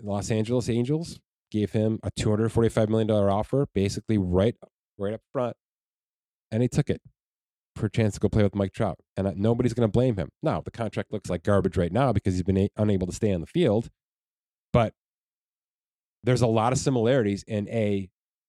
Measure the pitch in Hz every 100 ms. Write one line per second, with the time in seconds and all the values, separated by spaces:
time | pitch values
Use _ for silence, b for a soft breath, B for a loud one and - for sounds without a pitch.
0 | 101 101 92 110 107 123 113 117 120 156
1 | 170 - _ _ _ 107 104 110 110 110
2 | 104 - 117 107 113 117 113 - 107 110
3 | 110 107 98 98 - 135 143 - 98 98
4 | - 104 90 90 107 - - _ _ -
5 | 98 110 _ 139 120 - _ _ _ _
6 | _ _ _ _ - 113 123 - - -
7 | - _ _ _ _ _ _ - 107 -
8 | 110 - 101 110 101 101 98 - 107 -
9 | _ - 95 95 107 117 123 117 113 117
10 | 127 101 71 - 156 92 - - 107 -
11 | - 107 - 90 - 98 92 95 87 101
12 | 135 101 104 90 90 95 101 - 107 98
13 | 90 90 107 90 82 170 156 104 - _
14 | _ _ _ _ _ _ _ 123 110 -
15 | _ _ _ _ _ _ _ _ _ _
16 | _ _ 120 123 120 113 113 131 147 127
17 | 113 135 104 98 - 107 104 117 104 98
18 | 92 _ _ _